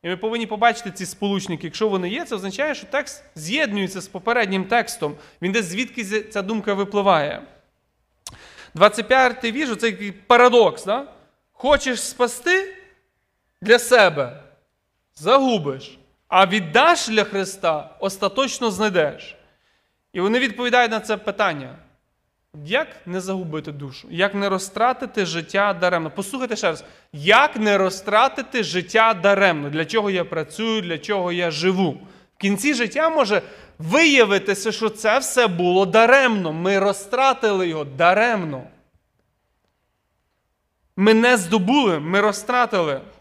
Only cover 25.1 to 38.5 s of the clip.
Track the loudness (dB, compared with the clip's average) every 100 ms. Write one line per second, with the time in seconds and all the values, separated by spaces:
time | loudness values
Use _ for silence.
25.1 | -4 -4 -4 -4 0 0 0 0 0 -4
26.1 | -8 -10 -6 -6 -2 -4 -4 -12 -20 _
27.1 | -6 4 4 4 0 2 2 0 -2 -2
28.1 | 2 2 -2 -6 -4 -4 -4 -2 2 2
29.1 | 2 2 4 2 0 -4 -6 -4 -2 -2
30.1 | -4 -4 -6 -8 -6 -4 -4 -4 -8 -4
31.1 | -4 -2 -2 -4 -2 0 2 0 -2 -16
32.1 | -20 _ _ -2 0 0 -2 -2 0 0
33.1 | 2 0 0 -2 -20 -20 _ 0 4 6
34.1 | 6 4 2 0 -4 -4 -4 -4 -2 0
35.1 | 0 0 0 0 2 2 2 4 4 6
36.1 | 6 4 0 -2 -2 0 2 0 -2 -4
37.1 | 0 2 2 0 0 -2 -4 -8 2 4
38.1 | 4 2 0 -4